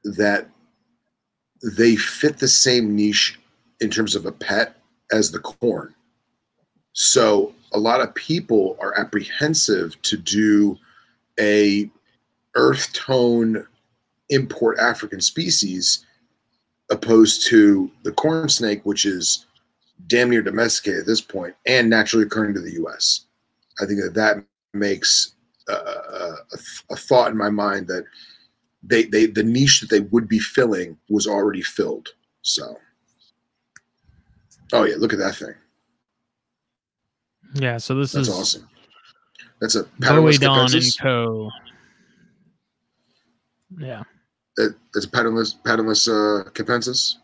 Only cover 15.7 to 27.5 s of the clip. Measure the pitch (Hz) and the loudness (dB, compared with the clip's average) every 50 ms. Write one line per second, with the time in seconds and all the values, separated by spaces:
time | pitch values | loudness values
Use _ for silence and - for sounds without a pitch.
15.7 | 92 92 90 - - - _ _ _ _ _ _ _ _ _ _ _ _ _ _ | -6 -4 -2 -2 -2 -4 _ _ _ _ _ _ _ _ _ _ _ _ _ _
16.7 | _ _ _ - 110 - - 117 113 113 110 110 - - - - 117 110 104 101 | _ _ _ -6 -6 -4 2 4 8 8 8 6 4 0 0 4 6 8 8 8
17.7 | 101 95 92 90 _ _ _ 104 - - - 156 160 160 160 139 - - 120 107 | 6 4 0 -4 _ _ _ -4 -4 -2 0 0 -2 0 0 -2 -2 0 0 -2
18.7 | 104 104 - 101 101 - - 101 95 90 85 - - - _ _ _ _ _ _ | -4 -4 -4 -4 -4 -2 -2 -2 -2 -2 -2 -4 -4 -4 _ _ _ _ _ _
19.7 | _ _ _ _ _ - 90 - 120 120 123 123 120 113 104 98 95 110 117 113 | _ _ _ _ _ -20 -4 0 2 2 4 4 2 2 0 -2 0 0 0 0
20.7 | - - - 104 95 95 85 98 113 107 - - - 98 87 90 - _ _ 120 | 0 -2 -2 -4 -4 -2 -2 0 -2 -2 -2 -6 -10 -10 -10 -10 -14 _ _ 2
21.7 | 127 127 117 110 113 110 104 - 113 113 107 104 - 110 107 104 98 95 85 85 | 2 4 4 4 4 2 2 2 2 2 2 2 0 -4 -2 -2 -4 -6 -8 -8
22.7 | 85 82 82 - - - - - - - _ _ _ _ _ _ _ _ _ _ | -10 -8 -10 -10 -6 -4 -2 -2 -2 -2 _ _ _ _ _ _ _ _ _ _
23.7 | _ - 101 95 104 101 95 92 87 110 107 107 104 101 101 _ _ _ _ _ | _ -10 -6 -4 -4 -4 -4 -4 -2 0 2 2 0 0 -6 _ _ _ _ _
24.7 | - 101 101 101 98 95 - - - - - - _ _ _ _ _ _ _ - | -6 -4 -2 -2 -2 -2 0 0 2 0 0 -4 _ _ _ _ _ _ _ -8
25.7 | 101 - 98 101 98 - - - 95 92 90 85 78 - - _ - - - - | -8 -6 -6 -8 -12 -12 -12 -14 -12 -10 -10 -10 -10 -12 -16 _ -18 -16 -14 -14
26.7 | - - _ _ 135 - - - 135 123 120 - 110 107 101 104 | -14 -14 _ _ -12 -12 -2 2 4 4 4 2 -2 -2 -2 -2